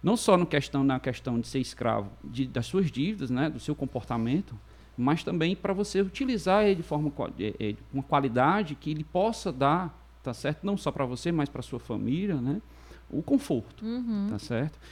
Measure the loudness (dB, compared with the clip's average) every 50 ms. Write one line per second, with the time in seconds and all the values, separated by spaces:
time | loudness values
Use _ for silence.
0 | 4 2 2 4 6 6 6 6 6 4 2 0 -2 0 0 2 4 4 4 2
1 | 0 -4 -4 -4 -4 -2 -2 -2 -2 -2 -2 -4 -4 -4 -6 -2 0 0 0 0
2 | -2 -4 -10 -14 -14 -10 -4 -2 -2 -2 0 -2 -2 0 2 2 2 2 2 0
3 | 0 0 0 -4 -2 -2 0 2 0 0 -2 -4 -4 -4 -4 -2 -4 -4 -4 -6
4 | -4 -2 -2 0 2 2 2 0 0 -2 -10 -16 -16 -20 -20 -20 -20 -16 -4 0
5 | 2 2 2 2 0 -2 0 0 2 0 0 0 -2 -2 -2 0 -2 -2 0 0
6 | 0 0 0 -4 -2 0 0 0 2 4 4 6 6 4 4 2 0 -2 -2 0
7 | 0 -2 -2 -2 -6 -6 -4 -4 -4 -4 -4 -2 -4 -4 -4 -4 -10 -8 -6 -6
8 | -2 2 2 2 2 4 4 4 4 6 4 4 0 -2 -6 -6 -4 -4 -4 -4
9 | -6 -2 0 2 2 2 0 -2 -4 -6 -2 2 4 4 4 2 0 -4 -8 -12
10 | -20 -20 -20 -10 -8 -8 -8 -2 -2 -2 -2 -2 -2 -2 -2 0 -2 -4 -2 0
11 | -2 -2 -2 -4 -2 0 0 2 0 0 -2 -8 -8 -8 -8 -10 -6 -6 -6 -2
12 | 0 0 0 0 0 0 -2 0 0 0 -2 -2 -4 -10 -20 -20 -20 -20 -20 -20
13 | -16 -6 -6 -6 0 2 2 2 2 2 -2 -2 -2 -4 -14 -12 -8 -6 -6 -6
14 | -4 -2 -2 -2 -2 -2 -4 -6 -4 -4 -2 -2 -2 -2 -6 -10 -20 -20